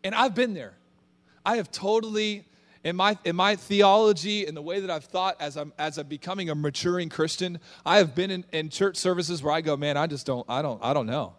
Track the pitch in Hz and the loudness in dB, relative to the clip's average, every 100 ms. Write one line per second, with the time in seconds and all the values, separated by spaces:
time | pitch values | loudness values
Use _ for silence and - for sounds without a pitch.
0 | 190 214 254 196 254 180 107 - _ _ | -2 2 2 2 -2 -2 -10 -18 _ _
1 | _ _ _ _ - 233 180 - 196 220 | _ _ _ _ -2 -2 -4 -6 0 0
2 | 220 214 214 208 _ _ _ _ 160 180 | 0 -2 -2 -4 _ _ _ _ -6 0
3 | 196 208 - 175 196 202 - 202 202 202 | 0 2 -2 2 2 2 0 6 8 8
4 | 214 180 180 208 170 156 151 196 190 160 | 6 4 0 -4 -4 -8 -6 -6 -4 -6
5 | - 185 190 170 147 143 147 - 156 147 | -4 -2 -2 -4 -8 -8 -10 -6 -6 -6
6 | 143 147 175 190 170 151 147 139 175 180 | -10 -10 -8 -6 -4 -2 -4 -2 -2 -2
7 | 165 - 160 - 185 175 - - 160 202 | -4 -2 -2 -2 -6 -6 -16 -10 4 6
8 | 165 131 190 185 180 160 156 - 196 - | 6 2 -2 -4 -4 -6 -6 0 0 2
9 | 185 180 160 170 147 156 160 143 147 143 | 0 0 -2 -2 0 0 0 0 0 0
10 | 160 143 - 123 - 123 151 113 117 143 | 0 -2 -4 -4 -2 -2 -2 -2 0 0
11 | 110 139 95 | 0 -4 -6